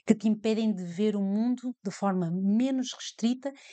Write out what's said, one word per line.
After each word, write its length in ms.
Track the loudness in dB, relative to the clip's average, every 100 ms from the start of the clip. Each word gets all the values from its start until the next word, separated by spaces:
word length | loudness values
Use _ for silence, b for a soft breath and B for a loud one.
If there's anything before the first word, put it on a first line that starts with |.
| 2
que 80 |
te 140 | 2 2
impedem 460 | 0 0 0 0
de 100 | -2
ver 320 | -4 -2 0 0
o 60 |
mundo 520 | 0 0 0 -2 -4 -8
de 80 | -8
forma 400 | -4 0 0 0
menos 640 | 0 2 2 2 0 -4
restrita 580 | -8 -12 -4 -2 -2 -6 -12 B